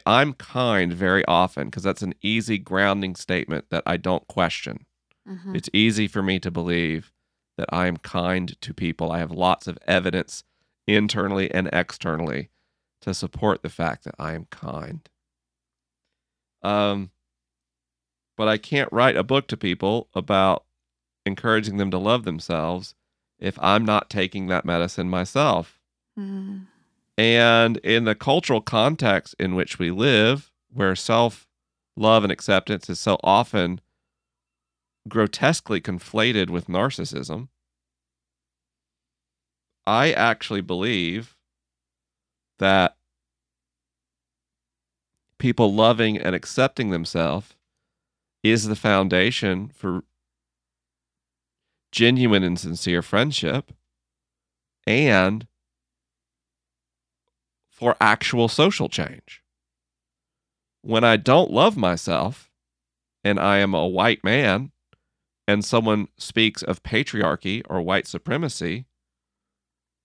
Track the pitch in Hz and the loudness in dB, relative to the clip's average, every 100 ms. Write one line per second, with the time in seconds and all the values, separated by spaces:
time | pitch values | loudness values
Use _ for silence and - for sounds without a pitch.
0 | - 117 147 127 - 123 123 104 87 85 | 2 2 2 -4 -8 -4 0 0 0 0
1 | 95 95 - 87 90 - 64 - 92 - | 2 2 4 2 2 -2 -8 -6 -4 -4
2 | 95 - 101 113 110 104 - 92 101 101 | -6 -6 -4 -2 -2 -4 -2 2 2 2
3 | 95 90 - 92 - 76 - 85 - 87 | -2 -8 -4 -4 -2 -6 -4 -4 -2 -4
4 | 92 90 - - 85 - - - - _ | -2 -4 -4 -2 -2 -2 -10 -14 -16 _
5 | _ _ - 190 185 - - 101 113 107 | _ _ -18 -16 -10 -8 -2 2 2 2
6 | 101 104 95 92 90 85 87 87 82 80 | -2 -2 -2 -2 -4 -4 -2 -2 -2 -4
7 | - _ _ _ _ - - 87 90 82 | -10 _ _ _ _ -10 -6 -2 -2 -4
8 | - 90 87 92 90 - - - 85 80 | -6 -4 -2 -2 -4 -10 -14 -6 -6 -4
9 | 82 85 82 82 90 90 - 85 - 92 | -4 -4 -6 0 0 0 -4 -8 0 0
10 | 90 90 - - - _ _ _ - 104 | 2 -2 -6 -12 -20 _ _ _ 0 2
11 | 104 110 98 98 95 92 92 87 87 - | 2 -2 -2 -2 -2 -2 -2 -2 -4 -6
12 | 87 80 82 65 87 _ _ _ _ _ | -6 -4 -4 -6 -10 _ _ _ _ _
13 | - 92 90 - 107 95 80 - 82 - | -8 -6 -8 -4 -2 -2 -4 -4 -4 -4
14 | - - 78 80 - - - - - 160 | -10 -12 -10 -10 -14 -16 -12 -12 -12 -14
15 | - _ _ _ _ _ _ _ _ _ | -18 _ _ _ _ _ _ _ _ _
16 | _ _ _ _ _ _ 95 104 101 98 | _ _ _ _ _ _ -2 0 0 -2
17 | 95 _ _ _ _ _ _ _ _ _ | -6 _ _ _ _ _ _ _ _ _
18 | _ _ _ - 107 107 - 143 135 107 | _ _ _ -2 0 0 0 -2 0 4
19 | 131 78 107 135 - 107 98 92 95 113 | 4 4 0 -2 -2 -4 -4 -2 -2 -2
20 | - - - 98 95 90 - _ _ _ | -4 -8 0 2 4 2 -4 _ _ _
21 | _ _ 101 95 117 110 107 101 98 92 | _ _ -8 -4 0 0 0 -2 -2 0
22 | 101 120 104 80 - 85 80 90 92 - | 0 0 -2 -8 -4 -4 -4 -6 -10 -20
23 | _ _ _ _ 95 - 92 104 110 107 | _ _ _ _ -8 -2 2 2 4 0
24 | - 104 95 101 92 90 - 85 87 - | 0 -2 -4 -4 -2 -2 0 -2 -2 -4
25 | 90 90 92 135 147 90 85 _ _ _ | -4 -4 -2 0 0 0 -4 _ _ _
26 | _ - 196 196 190 196 190 _ _ _ | _ -14 -10 -10 -12 -14 -16 _ _ _
27 | _ - 113 117 117 117 117 110 - 113 | _ 0 4 6 6 6 4 0 0 2
28 | 113 107 - 156 - 113 - 110 123 160 | 2 0 0 0 0 -2 0 0 2 2
29 | 120 95 - - 95 92 82 - 87 92 | 0 0 -2 -6 -2 -2 -4 -2 -4 0
30 | 135 117 110 143 - _ _ 117 98 92 | 2 4 4 2 -4 _ _ -2 -2 0
31 | - 117 120 - _ _ _ _ _ - | 0 2 2 0 _ _ _ _ _ -12
32 | 107 113 101 - - 95 - 101 - 87 | -8 -4 -4 -6 -2 -2 -2 -8 -10 -8
33 | - 95 - 101 120 104 87 90 - _ | -4 -2 0 0 0 -4 -4 -6 -14 _
34 | _ _ _ _ _ _ _ _ _ _ | _ _ _ _ _ _ _ _ _ _
35 | 104 117 104 - 135 165 - 98 - 90 | -4 0 0 2 0 0 -2 -4 -4 -8
36 | - 110 113 107 90 87 - 90 127 - | -4 0 2 2 0 -2 -2 0 0 -2
37 | - - - 85 131 _ _ _ _ _ | -8 -8 -8 -10 -12 _ _ _ _ _
38 | _ _ _ _ _ _ _ _ _ _ | _ _ _ _ _ _ _ _ _ _
39 | _ _ _ _ _ _ _ _ 95 113 | _ _ _ _ _ _ _ _ 0 2
40 | 151 - 113 113 - 101 90 90 107 104 | 2 2 2 0 -4 -6 -4 -4 -2 -2
41 | 85 98 117 _ _ _ _ _ _ _ | -2 -6 -10 _ _ _ _ _ _ _
42 | _ _ _ _ _ - 98 95 90 - | _ _ _ _ _ -2 2 4 2 -2
43 | _ _ _ _ _ _ _ _ _ _ | _ _ _ _ _ _ _ _ _ _
44 | _ _ _ _ _ _ _ _ _ _ | _ _ _ _ _ _ _ _ _ _
45 | _ _ _ - 127 117 107 104 113 117 | _ _ _ -2 0 4 4 6 6 6
46 | 110 104 87 90 - - 123 - 110 85 | 2 0 -2 -4 -4 -2 0 0 -2 -2
47 | 85 85 82 80 - _ _ _ _ _ | -2 -2 0 -2 -8 _ _ _ _ _
48 | _ _ _ _ 107 113 107 107 110 98 | _ _ _ _ 2 2 2 -2 2 4
49 | 95 90 101 123 101 92 107 - 98 90 | 4 2 2 0 -2 -4 -6 -10 -6 -6
50 | - _ _ _ _ _ _ _ _ _ | -8 _ _ _ _ _ _ _ _ _
51 | _ _ _ _ _ _ _ _ _ - | _ _ _ _ _ _ _ _ _ 2
52 | 117 127 123 101 92 90 90 85 - 85 | 4 4 4 4 2 -2 -6 -6 -2 -2
53 | - 104 143 139 82 123 - - _ _ | 0 0 0 -2 -2 -4 -6 -16 _ _
54 | _ _ _ _ _ _ _ _ - 117 | _ _ _ _ _ _ _ _ -2 2
55 | 147 98 92 110 117 _ _ _ _ _ | 4 4 4 0 -8 _ _ _ _ _
56 | _ _ _ _ _ _ _ _ _ _ | _ _ _ _ _ _ _ _ _ _
57 | _ _ _ _ _ _ _ _ 120 - | _ _ _ _ _ _ _ _ 0 4
58 | 107 107 - 120 117 - 170 - - - | 4 4 2 2 2 4 2 2 -4 -4
59 | 80 - - - _ _ _ _ _ _ | -6 -8 -20 -20 _ _ _ _ _ _
60 | _ _ _ _ _ _ _ _ 107 113 | _ _ _ _ _ _ _ _ -2 4
61 | 117 110 - 147 - 110 196 208 92 85 | 6 4 6 4 4 4 2 2 0 0
62 | - 78 87 139 _ _ _ _ _ _ | -2 -2 -2 -6 _ _ _ _ _ _
63 | _ _ 101 101 95 101 98 87 87 92 | _ _ -2 0 4 4 4 2 0 2
64 | 113 113 95 127 123 95 135 - _ _ | 2 2 0 2 2 0 -4 -14 _ _
65 | _ _ _ _ - 101 101 117 110 104 | _ _ _ _ 0 0 2 2 2 0
66 | 98 - - - 110 - - 92 - 113 | -2 -10 -6 0 0 0 -6 -6 -4 -4
67 | 143 110 90 73 95 110 - 92 85 98 | -4 -2 -2 -2 -4 -8 -6 -6 -2 -2
68 | - - - 139 160 - 87 101 127 _ | -2 -8 -6 -4 -4 -6 -6 -6 -10 _
69 | _ _ _ _ _ _ _ _ _ _ | _ _ _ _ _ _ _ _ _ _